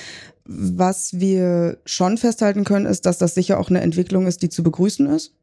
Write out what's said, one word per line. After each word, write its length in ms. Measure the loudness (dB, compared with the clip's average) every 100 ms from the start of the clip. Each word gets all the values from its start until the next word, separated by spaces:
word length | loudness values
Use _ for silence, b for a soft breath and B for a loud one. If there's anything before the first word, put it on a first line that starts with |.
| B B B _ -14
Was 720 | -6 -2 0 0 0 -6 -2
wir 600 | 0 2 2 2 0 -4
schon 360 | -8 -2 0 2
festhalten 440 | 0 2 0 2
können, 220 | 0 0 0
ist, 220 | 0 0
dass 100 | 0
das 160 | 0
sicher 260 | 0 0 0
auch 120 | 2
eine 100 | 0
Entwicklung 460 | 2 0 0 0 0
ist, 160 | -2
die 60 | -4
zu 120 | 0
begrüßen 460 | 0 2 0 2 0
ist. 260 | 0 -4 _